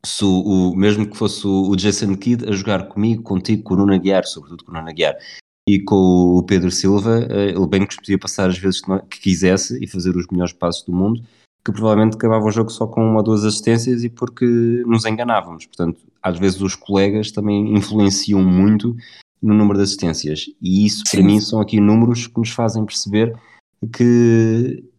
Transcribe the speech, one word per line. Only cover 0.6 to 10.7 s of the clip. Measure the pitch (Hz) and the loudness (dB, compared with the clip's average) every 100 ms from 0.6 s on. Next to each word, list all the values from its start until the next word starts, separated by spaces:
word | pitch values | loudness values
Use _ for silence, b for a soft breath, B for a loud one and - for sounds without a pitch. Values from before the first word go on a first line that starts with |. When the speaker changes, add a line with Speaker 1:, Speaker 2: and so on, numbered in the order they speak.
| 90 90 | 2 2
Speaker 1:
mesmo | 101 104 104 | 2 2 -2
que | - | -4
fosse | 104 - 101 | -6 -4 -2
o, | 95 95 | 0 0
o | 95 | 0
Jason | 104 98 104 95 | 0 -2 -2 -2
Kidd | - 120 120 | -2 -2 -2
a | |
jogar | 98 95 98 - | -4 -2 -4 -4
comigo, | - 110 113 | -2 -2 -2
contigo, | - 95 - 107 | -2 -4 -2 -2
com | - | 0
o | 95 | 2
Nuno | 98 | 4
Aguiar, | 95 92 95 - | 2 2 0 -2
sobretudo | - 73 85 - | -10 -18 -20 -16
com | |
o | 85 | -14
Nuno | 80 | -14
Aguiar, | 80 78 - B B _ _ - | -2 -2 -2 B B _ _ 0
e | 101 | 0
com | 95 101 92 90 90 90 | 2 2 4 4 4 2
o | |
Pedro | 90 98 90 | 2 0 0
Silva, | 87 98 101 104 113 113 | -2 0 0 2 0 -2
eh, | 104 101 | -2 -2
ele | 90 92 | -2 0
bem | 98 101 | 0 -2
que | - | -6
podia | - 95 | -4 -4
passar | 95 - 95 | -4 -2 -2
as | 90 | 0
vezes | 95 92 | -4 -4
que | - | -4
não, | 95 | -6
que | - - | -6 -6
quisesse | - 87 92 95 - 123 | -2 0 2 0 -2 -8
e | - | -8
fazer | 95 87 87 | -6 -4 -4
os | 85 | -4
melhores | 92 87 | -4 -4
passos | - 87 | -4 -6